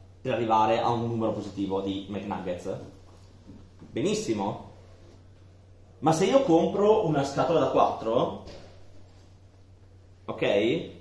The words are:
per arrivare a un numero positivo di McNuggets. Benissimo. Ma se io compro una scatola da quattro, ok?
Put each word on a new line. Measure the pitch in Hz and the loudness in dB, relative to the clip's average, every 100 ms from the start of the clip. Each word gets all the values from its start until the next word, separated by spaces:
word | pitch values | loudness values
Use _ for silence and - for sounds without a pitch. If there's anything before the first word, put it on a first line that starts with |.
| - - | -20 -12
per | 127 | -4
arrivare | 120 113 113 113 117 | -2 2 2 4 2
a | 120 | 0
un | 117 117 | -2 -2
numero | 117 110 | -2 -2
positivo | 104 95 101 95 98 | -4 -8 -6 -4 -2
di | 98 98 - | -4 -6 -6
McNuggets. | 101 104 92 90 87 95 - - - - - - - - - - - - | -8 -6 -6 -6 -8 -8 -10 -12 -20 -20 -20 -20 -20 -20 -20 -20 -20 -10
Benissimo. | 117 170 214 - 104 98 - - - - - - - - - - - - - - - | -4 -2 -2 -2 -2 -2 -6 -12 -20 -20 -20 -20 -20 -20 -20 -20 -20 -20 -20 -20 -4
Ma | 147 | 0
se | 160 202 | 2 4
io | 269 | 4
compro | 175 165 190 208 202 220 165 | 6 4 4 2 4 4 4
una | 143 | 0
scatola | 135 - 160 160 | 0 0 2 2
da | 127 | 4
quattro, | - 104 - 110 123 165 - - - - - - - - - - - - - - - - - - - - | 4 2 0 0 0 0 -4 -14 -18 -20 -20 -20 -20 -20 -20 -20 -20 -20 -20 -20 -20 -20 -20 -20 -16 -10
ok? | - 127 101 113 156 - - | -4 0 2 2 0 -4 -12